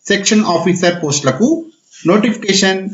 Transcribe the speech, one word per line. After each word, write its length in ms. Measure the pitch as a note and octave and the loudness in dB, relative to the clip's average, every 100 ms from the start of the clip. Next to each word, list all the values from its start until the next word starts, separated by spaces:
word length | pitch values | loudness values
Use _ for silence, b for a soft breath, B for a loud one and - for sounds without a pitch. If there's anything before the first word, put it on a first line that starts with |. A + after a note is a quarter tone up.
| - | -2
సెక్షన్ 380 | G3 G3 G#3+ G#3 | -2 2 2 2
ఆఫీసర్ 500 | E3+ F#3 - F3 F3 | 0 0 2 0 0
పోస్టులకు 600 | D3 C3+ C#3 - A#3+ E4+ - _ _ - D#3 | -4 -2 -2 0 0 0 -6 _ _ -6 0
నోటిఫికేషన్ 800 | G#3 A#3+ G#3+ G3 F#3+ F#3+ F#3+ F#3+ | 2 2 -2 -2 0 0 0 -6